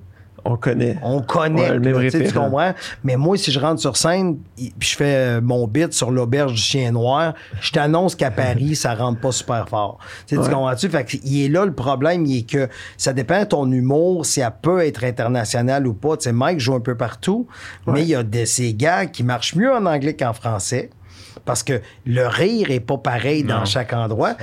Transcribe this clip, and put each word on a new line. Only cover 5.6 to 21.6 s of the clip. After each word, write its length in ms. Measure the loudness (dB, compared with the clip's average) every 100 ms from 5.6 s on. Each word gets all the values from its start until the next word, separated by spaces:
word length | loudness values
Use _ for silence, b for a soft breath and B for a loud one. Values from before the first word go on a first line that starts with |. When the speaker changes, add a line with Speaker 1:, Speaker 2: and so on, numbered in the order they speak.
| 0
Speaker 2:
bit 240 | 0 0
sur 180 | 0 0
l'auberge 440 | 0 2 2 2
du 60 | 0
chien 300 | 0 0 0
noir, 440 | 2 2 2 0 -4 B -8
je 100 | -2
t'annonce 460 | 0 2 4 2 0
qu'à 160 | -2
Paris, 420 | 0 0 0 0 0
Speaker 1:
<laughs> 0 |
Speaker 2:
ça 180 | 0 0
rentre 240 | 0 0
pas 100 | -2
super 380 | -2 -2 -4 -2
fort. 300 | -2 -2 -4 B B B
Tu 80 |
sais, 60 | -2
Speaker 1:
Ouais. 80 | 0
Speaker 2:
tu 40 |
comprends-tu ? 360 | 0 0 0 0
Fait 160 | -2
que 120 | -2 -6
il 220 | -2 0
est 40 | 2
là 160 | 2 2
le 60 |
problème, 540 | 0 -2 0 2 2 2
il 120 | 0
est 120 | 0
que 180 | 0 -2 B B B
ça 160 | -2
dépend 260 | 0 2 2
de 40 | 2
ton 240 | 2 2
humour, 560 | 2 2 2 2 2 -2
si 140 | 0
elle 100 | -2 -2
peut 200 | 0 2
être 240 | 2 0
internationale 840 | -4 -2 0 0 0 0 0 2 0
ou 80 |
pas. 220 | -2 -2 -2
Tu 80 |
sais, 80 | 0
Mike 260 | 0 2 0
joue 160 | 0
un 60 | 0
peu 160 | -2 -4
partout, 500 | -4 -4 -2 -2 -2 B B B -2
Speaker 1:
Ouais. 60 |
Speaker 2:
mais 80 | 0
il 60 | 2
y 60 | 0
a 80 |
de, 200 | 0 -2
ces 300 | -2 0 -2
gags 380 | 0 2 2 -2
qui 100 | -2
marchent 320 | -2 -2 -2
mieux 180 | 0 2
en 140 | 2 2
anglais 280 | 0 0
qu'en 180 | -2 -2
français, 580 | -2 -4 -4 -2 -4 -6 -12 B B B B
parce 180 | -4 -4